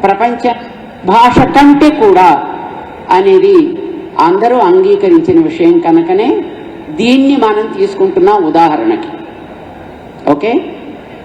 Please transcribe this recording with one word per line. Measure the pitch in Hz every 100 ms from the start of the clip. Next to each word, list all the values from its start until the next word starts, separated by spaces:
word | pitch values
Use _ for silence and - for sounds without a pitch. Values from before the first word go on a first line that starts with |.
ప్రపంచ | - - 233 240 247 240 - - - - -
భాష | 214 240 -
కంటే | - 277 285 285 302
కూడా | 294 214 180 180 - - - - - - - -
అనేది | 185 196 190 196 190 147 - - - - -
అందరూ | 170 190 226 247
అంగీకరించిన | 190 185 190 202 196 165 - 165
విషయం | 156 - 170 175
కనుకనే | 165 160 165 185 240 427 - - - - -
దీన్ని | 151 233 262 277 277
మనం | 220 214 220 196
తీసుకుంటున్నాం | 196 - 190 - 180 427
ఉదాహరణకి. | 160 165 165 302 330 359 - - - - - - - - - - - - -
ఓకే, | 143 208 269 - - - - - -